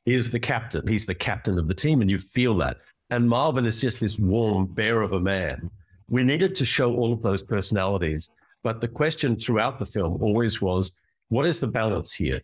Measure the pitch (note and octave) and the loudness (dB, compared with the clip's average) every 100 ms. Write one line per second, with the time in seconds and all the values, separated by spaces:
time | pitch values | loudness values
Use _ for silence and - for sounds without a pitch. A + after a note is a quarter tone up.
0 | A#2+ B2 A2+ A#2+ C3 A#2 - E2 G#2+ G#2+ | 0 0 0 -2 -2 -4 -4 -4 -2 -2
1 | - F2 - G#2 G#2+ F2+ D#2 F#2 D3+ C#3 | -2 -4 -4 -4 -2 0 0 0 2 2
2 | G2 F#2+ - B2+ B2 F#2 C2 A#1+ _ _ | 2 0 -2 0 2 2 0 -4 _ _
3 | _ A#2+ A#2+ A#2+ D3+ B2+ A#2 - B2+ - | _ 2 4 4 2 2 0 0 -2 0
4 | G#2+ G#2+ F#2 A2+ A2 F#2+ F#2 D#2+ A2 A2+ | -2 0 2 2 2 2 0 0 0 2
5 | G2+ F#2+ F#2 F#2+ D#2 D#2 E2+ - _ - | 0 0 0 0 -2 -6 -10 -14 _ -20
6 | - B2 B2+ D#3 F#3+ F#3+ B2 - A#2+ A#2+ | -4 2 2 2 0 2 0 2 2 2
7 | A#2 A#2 A2 G2 - G2+ - G#2 F#2+ G2 | 0 0 0 -2 0 -2 0 0 0 0
8 | D#2+ D#2 - _ _ _ A2+ A2+ A#2+ - | 0 -2 -6 _ _ _ -6 -4 -4 0
9 | D#3 D#3 C3+ A2 - G#2+ B2 A#2+ G2 G#2 | 0 0 0 0 0 2 0 -2 -6 -2
10 | E2 F2+ G#2+ A2 A2+ - F#2+ F#2 F#2 - | -2 0 0 2 0 0 0 0 -2 -6
11 | _ _ _ A#2 E3 D#3 A#2+ A#2+ A2 G2 | _ _ _ 0 0 0 -2 0 0 -2
12 | - - C2+ - | -6 -4 -2 -2